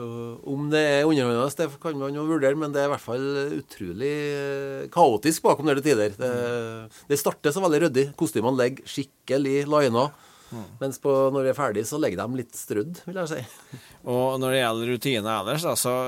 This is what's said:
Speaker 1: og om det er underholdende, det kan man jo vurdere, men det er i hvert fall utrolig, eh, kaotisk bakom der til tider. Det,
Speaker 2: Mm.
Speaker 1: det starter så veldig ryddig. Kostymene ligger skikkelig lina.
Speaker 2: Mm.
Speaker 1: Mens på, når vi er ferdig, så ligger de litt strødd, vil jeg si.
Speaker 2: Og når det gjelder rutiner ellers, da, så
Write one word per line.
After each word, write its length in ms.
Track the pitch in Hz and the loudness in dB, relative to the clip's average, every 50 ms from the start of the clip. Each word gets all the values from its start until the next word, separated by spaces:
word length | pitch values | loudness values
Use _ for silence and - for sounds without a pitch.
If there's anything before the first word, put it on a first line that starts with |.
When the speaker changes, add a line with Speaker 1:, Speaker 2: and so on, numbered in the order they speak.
Speaker 1:
og 460 | 120 117 117 117 117 117 117 - - 143 | -10 -10 -8 -8 -10 -10 -12 -12 -8 -6
om 220 | 135 139 147 147 | -6 -4 -2 0
det 80 | 151 151 | 2 2
er 220 | 151 147 143 143 143 | 4 4 4 4 4
underholdende, 500 | 156 156 139 123 120 117 117 131 143 - | 4 4 4 4 2 2 2 2 0 0
det 240 | - 165 147 143 - | -2 -4 -4 -4 -8
kan 200 | - 165 151 139 | -8 -6 -6 -4
man 160 | 135 139 143 | -4 -6 -4
jo 80 | 147 151 | -4 -2
vurdere, 320 | 156 165 156 135 135 143 156 | 0 0 2 4 2 2 2
men 140 | 156 147 143 | -2 -2 0
det 80 | 143 | 0
er 60 | 143 143 | 0 0
i 40 | 143 | 0
hvert 100 | 113 - | -2 -4
fall 220 | - 117 127 135 139 143 139 139 147 160 151 | -4 -4 -4 -2 -2 -2 -2 -2 -4 -4 -6
utrolig, 560 | - - - - 104 87 85 104 131 143 147 151 147 147 143 | -8 -10 -12 -12 -10 -8 -6 -4 -4 -4 -2 -4 -4 -4 -4
eh, 540 | 143 139 139 139 139 139 139 135 135 139 135 | -4 -4 -4 -6 -6 -6 -8 -8 -10 -10 -4
kaotisk 540 | - 175 175 127 110 104 - 151 165 - - | 4 6 6 6 6 4 2 2 2 4 4
bakom 260 | 208 147 - 143 156 | 4 4 4 4 2
der 60 | 139 | 2
til 160 | 139 135 151 135 | 2 4 4 4
tider. 160 | 107 104 107 104 104 | 4 4 0 0 -2
Det, 140 | 127 123 123 | -4 -2 -2
Speaker 2:
Mm. 560 | 123 120 120 120 120 113 113 113 113 110 110 - - - - | -2 -2 -2 -4 -4 -6 -6 -8 -12 -14 -16 -18 -10 -4 0
Speaker 1:
det 100 | 143 139 | 0 0
starter 320 | - 202 - - - 147 143 | 2 0 -2 0 0 0 0
så 80 | 190 | 2
veldig 220 | 190 170 151 147 170 | 2 2 4 4 4
ryddig. 300 | 160 123 127 139 143 143 | 2 2 2 0 0 0
Kostymene 420 | - 170 156 - 117 107 123 135 127 | -2 -2 -2 0 0 0 2 2 2
ligger 260 | 120 127 135 - - - | 2 0 0 -4 -14 -12
skikkelig 800 | - 143 135 - _ _ - - 127 139 143 135 135 143 143 143 | -8 -8 -8 -8 _ _ -6 -2 -2 0 0 2 0 0 0 2
lina. 440 | 151 151 143 127 113 117 131 147 147 - - - - - - - | 4 4 4 4 4 4 2 2 -2 -8 -20 -20 -20 -20 -20 -16
Speaker 2:
Mm. 120 | 120 113 101 90 101 117 | -14 -14 -14 -14 -12 -8
Speaker 1:
Mens 160 | 135 139 127 - | -6 -6 -6 -2
på, 140 | - 143 135 135 135 135 | 0 2 4 4 4 4
når 120 | 135 139 131 | 2 2 0
vi 60 | 131 | 0
er 40 | 127 | 0
ferdig, 320 | 147 143 120 101 101 113 | 0 0 -2 0 -2 -2
så 140 | - 147 151 | -4 -2 -2
ligger 240 | 151 123 90 95 98 | -2 -2 -2 -2 -4
de 120 | 117 131 131 | -4 -4 -6
litt 160 | 117 - - | -8 -8 -10
strødd, 500 | - - - 120 104 107 160 180 - - | -14 -8 -4 -2 -2 -2 -4 -6 -14 -12
vil 80 | 175 180 | -10 -8
jeg 140 | 185 175 151 | -6 -6 -6
si. 160 | 156 131 120 - - - - - - 117 - - - - - - | -6 -8 -10 -12 -16 -20 -20 -20 -20 -20 -20 -20 -20 -14 -8 -4
Speaker 2:
Og 300 | 123 127 127 131 131 131 | 0 0 0 0 0 0
når 100 | 131 131 | -2 0
det 140 | 131 135 123 | 0 2 2
gjelder 260 | 113 113 113 117 123 | 0 0 -2 -2 -2
rutiner 540 | 123 110 - 143 131 110 101 110 110 104 95 | -2 -2 -2 -2 -2 -2 -2 -2 -2 -2 -2
ellers, 180 | 110 139 151 | -2 -4 -4
da, 140 | 175 156 117 | -2 -2 -2
så 180 | - - 123 123 127 127 | -2 0 -2 -2 -2 -2